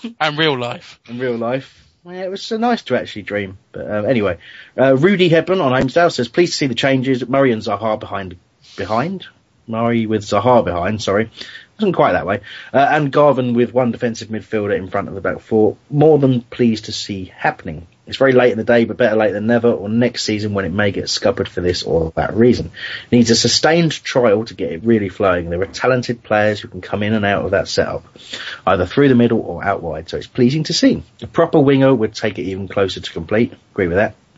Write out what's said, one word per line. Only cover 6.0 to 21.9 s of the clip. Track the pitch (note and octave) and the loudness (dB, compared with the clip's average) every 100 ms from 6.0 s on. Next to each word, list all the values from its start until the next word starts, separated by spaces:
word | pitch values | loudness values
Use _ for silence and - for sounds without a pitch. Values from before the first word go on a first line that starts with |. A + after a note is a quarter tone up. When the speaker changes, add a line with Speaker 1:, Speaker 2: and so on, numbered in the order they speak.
| E3+ | 2
Speaker 1:
says, | - A#2+ | 0 -2
"Pleased | - F3 | 0 0
to | - | 0
see | C#3+ | -4
the | A#2 | 0
changes. | C#3 C3+ B2+ B2+ B2 | 0 0 0 -2 0
Murray | C3+ C3+ | 2 2
and | A2 | 0
Zaha | G#2+ G2 A2 G#2+ | -2 -4 -2 -4
behind, | G#2+ G2 F#2+ F2 _ _ _ - | -6 -10 -10 -14 _ _ _ -10
behind? | F#2+ A2 D#3 F#3+ - _ _ _ - | -4 -2 -2 -6 -14 _ _ _ -8
Murray | A2+ A#2 A#2 A2 | -2 0 0 0
with | A2 | -2
Zaha | G#2 G2+ A2+ A#2+ | -2 0 4 4
behind, | F2+ F2 F2+ A2 | 2 -2 -2 -4
sorry. | G#2+ G2 A2+ - - - - - | -2 0 -2 -8 -18 -20 -18 -4
Wasn't | G#3 D#3+ | -2 2
quite | C#3 | 2
that | F2+ | 2
way. | D#2+ G#2 - - - | -2 -4 -6 -20 -4
Uh, | B2 | 2
and | C#3 D3+ C#3+ | 2 2 0
Garvin | C#3+ D3 C3 B2 | 4 4 4 2
with | A#2+ A#2+ | 0 0
one | A#2+ B2+ | 0 0
defensive | A2+ A#2+ A2 G#2+ | -2 -4 -6 -8
midfielder | G#2+ - A2 G2+ F#2+ | -10 -6 -4 -2 -2
in | F#2 | -4
front | G2+ D2+ | -6 -6
of | |
the | F#2+ | -6
back | F#2 - | -6 -6
four. | - A2 G#2+ - - | -2 2 2 0 -4
More | D3 D#3 D3 | 2 4 6
than | C3+ B2+ | 4 0
pleased | - - A#2+ G#2+ - | -2 0 0 0 -4
to | |
see | A#2 - G2 F2+ - | -10 -10 -10 -12 -6
happening. | D3+ D3+ F#2 D2+ E2+ _ - | -4 -4 -8 -12 -14 _ -10
It's | - | 0
very | C3+ | 4
late | B2+ B2+ | 6 4
in | G#2+ | 2
the | |
day, | A2 A#2+ | 2 2
but | A2+ G2 | 2 2
better | A#2+ A2 | 2 2
late | G#2+ | 0
than | G2 G#2+ | 0 0
never, | A#2+ A#2+ | 2 2
or | A2 G2+ | 0 -2
next | A2+ A#2+ - | 0 0 -2
season | - G#2+ G#2 | -4 -2 -2
when | G2 | -4
it | F#2 | -4
may | F#2+ G#2 | -2 -2
get | F#2 - | -2 -6
scuppered | - G#2 - G2 | -2 -2 -2 -4
for | - | -4
this | F2 F2 | -2 -2
or | - | -2